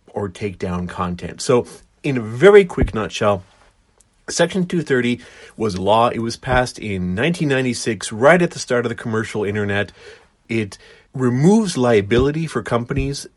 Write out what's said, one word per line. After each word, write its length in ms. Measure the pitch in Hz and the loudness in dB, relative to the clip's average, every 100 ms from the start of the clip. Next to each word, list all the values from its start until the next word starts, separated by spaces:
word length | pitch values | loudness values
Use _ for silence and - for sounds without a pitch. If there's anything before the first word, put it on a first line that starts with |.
| _ | _
or 180 | 110 101 | -8 -8
take 320 | - 104 90 | -8 -10 -8
down 260 | 95 90 87 | -6 -6 -6
content. 560 | - 90 87 87 - | -6 -8 -6 -10 -10
So 240 | - 123 - - _ _ | 0 0 0 -10 _ _
in 140 | 151 127 | -6 -4
a 20 | |
very 460 | 107 117 185 208 180 | -4 4 8 8 6
quick 280 | - 120 | 0 -2
nutshell, 480 | 110 101 - 107 98 - _ _ _ _ _ _ _ - | -2 -6 -2 0 0 -4 _ _ _ _ _ _ _ -8
Section 380 | - 170 196 175 | -2 0 0 -2
two 160 | 180 | -2
thirty 400 | 143 131 120 120 - - - - | 0 0 0 -2 -6 -20 -20 -6
was 200 | 110 92 | -4 -2
a 60 | |
law. 280 | 95 110 117 | 2 4 4
It 100 | - | 0
was 160 | 113 113 | -6 -8
passed 420 | - 127 127 - | -2 0 0 -4
in 380 | 107 98 90 92 | -8 -6 -4 -2
nineteen 320 | 147 175 151 | -2 -2 -2
ninety-six, 640 | 131 131 117 - 104 - | 0 -2 -4 -4 -6 -6
right 300 | 107 135 180 | 2 4 4
at 100 | 175 | 2
the 80 | 135 | -4
start 260 | - 120 117 | -4 -2 -2
of 40 | |
the 60 | 113 | -6
commercial 500 | 120 110 110 110 101 | -4 -4 -4 -4 -4
internet. 480 | 104 101 101 104 - - - _ _ - | -2 -2 -2 -4 -8 -20 -20 _ _ -8
It 280 | 113 104 - - - _ | -6 -6 -10 -20 -20 _
removes 640 | 143 123 123 156 220 208 127 | -4 -2 2 4 4 2 0
liability 720 | 123 110 101 117 139 156 165 | 4 4 4 2 2 0 -4
for 140 | 123 | -6
companies 640 | 104 120 120 139 135 139 - | -4 -4 -2 -4 -4 -6 -12